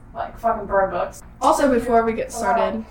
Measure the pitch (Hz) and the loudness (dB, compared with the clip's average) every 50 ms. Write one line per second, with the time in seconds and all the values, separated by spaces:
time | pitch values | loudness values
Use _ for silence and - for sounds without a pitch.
0 | - - - - - - - - - 226 220 214 202 190 196 196 190 185 180 170 | -20 -16 -10 -10 -10 -10 -10 -4 -2 -2 -2 -2 -4 0 2 2 2 2 0 -4
1 | - - - - - - - - 262 294 311 311 285 262 254 233 233 - 226 226 | -4 -6 -8 -14 -18 -20 -8 0 2 2 4 4 4 4 4 2 2 2 2 2
2 | 226 226 220 - 170 - - 233 233 - 240 226 220 - 220 220 220 - | 2 2 0 -2 -6 -6 -6 -4 0 0 2 2 0 0 -2 -6 -8 -10